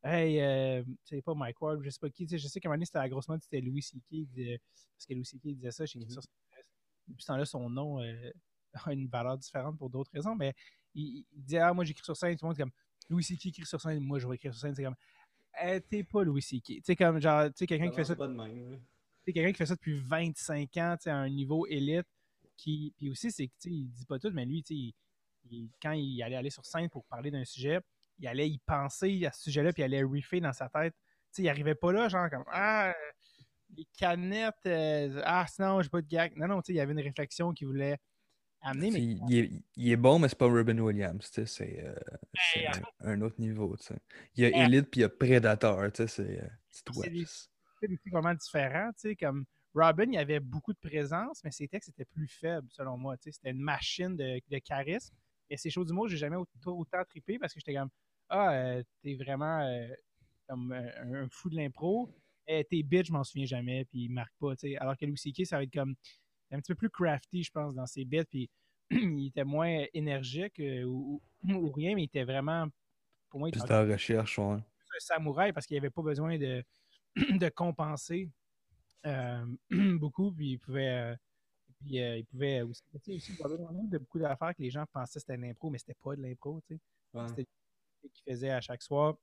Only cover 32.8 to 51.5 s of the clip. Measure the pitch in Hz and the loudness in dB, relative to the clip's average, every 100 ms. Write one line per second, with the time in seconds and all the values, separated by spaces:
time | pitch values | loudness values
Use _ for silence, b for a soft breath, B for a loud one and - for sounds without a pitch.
32.8 | 190 170 151 - b b b b _ 156 | 2 0 -8 -14 b b b b _ -18
33.8 | 160 - 185 175 180 202 220 214 190 165 | -16 0 2 2 0 0 0 -2 0 2
34.8 | 156 151 143 139 - 175 175 - 190 190 | 4 2 2 0 2 4 2 0 4 4
35.8 | 160 175 151 165 165 147 165 196 - 175 | 4 0 0 2 2 0 0 0 2 2
36.8 | 139 151 143 135 143 - 170 170 139 139 | 2 2 -2 -4 -6 0 -2 0 -2 0
37.8 | 139 143 _ _ _ _ _ _ 147 135 | 0 -2 _ _ _ _ _ _ -6 0
38.8 | 190 208 117 113 123 123 113 107 - - | 0 2 2 0 4 4 4 -2 -12 -2
39.8 | 120 117 127 160 143 - 123 120 113 113 | 4 8 10 10 8 6 6 8 6 4
40.8 | 113 104 98 90 - - 113 - - - | 4 2 0 -4 -6 -6 -6 -6 -8 -6
41.8 | - - - - - - 175 165 156 143 | -8 -10 -12 -14 -10 0 2 2 0 -4
42.8 | - - - 104 110 113 113 107 101 - | -6 -8 -4 0 -2 -2 -4 -2 -2 -4
43.8 | - - _ B B - 120 - 127 131 | -10 -12 _ B B 6 6 10 10 10
44.8 | 143 127 107 - 127 127 113 104 113 95 | 6 4 4 6 8 8 8 6 4 4
45.8 | 101 - 113 - 98 92 - 110 _ - | 0 0 -2 0 -4 -4 -8 -14 _ -20
46.8 | - 123 - 170 165 - - _ _ _ | -10 -6 -4 -4 -6 -10 -18 _ _ _
47.8 | 214 185 - 175 165 170 - 156 135 143 | -4 -4 -2 0 2 0 -2 0 0 0
48.8 | 220 220 214 208 151 139 135 _ _ 147 | -2 -4 -6 -2 0 -2 -6 _ _ 6
49.8 | 165 160 233 220 143 151 135 147 - 208 | 6 8 4 2 2 0 0 -6 -4 -6
50.8 | 156 151 143 165 233 320 156 | -4 -2 0 -2 -4 -8 -10